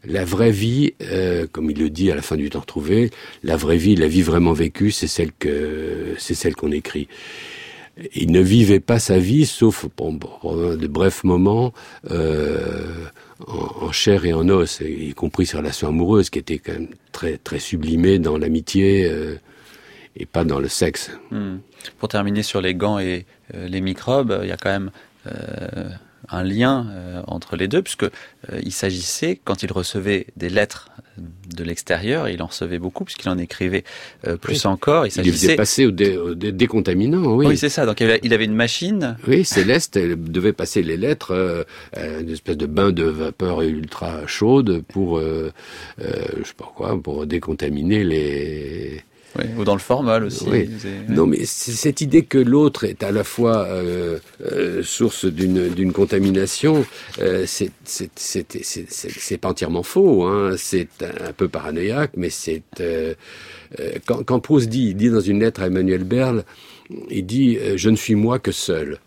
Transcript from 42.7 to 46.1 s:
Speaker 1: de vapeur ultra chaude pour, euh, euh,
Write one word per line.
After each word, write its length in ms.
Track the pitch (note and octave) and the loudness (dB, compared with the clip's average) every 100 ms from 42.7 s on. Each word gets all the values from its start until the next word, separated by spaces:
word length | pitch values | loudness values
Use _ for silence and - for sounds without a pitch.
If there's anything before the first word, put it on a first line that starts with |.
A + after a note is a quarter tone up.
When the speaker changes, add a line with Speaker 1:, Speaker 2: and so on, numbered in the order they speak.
| D#2 G2 | 2 2
Speaker 1:
de 120 | E2+ | 4
vapeur 580 | E2 D#2 D#2 - F#2 E2 | 0 -2 -6 -4 -4 0
ultra 640 | D#2+ D#2 D#2 - F2 D#2+ | -2 -2 -6 -8 -8 -8
chaude 580 | D2+ - G#2+ C3+ A2+ E2+ - | -8 0 4 6 4 0 -2
pour, 320 | F#2+ F2+ E2 | -4 0 0
euh, 340 | D#2 D#2+ D#2 - - - - - | -2 -4 -6 -10 -20 -18 -18 -12
euh, 240 | - | -8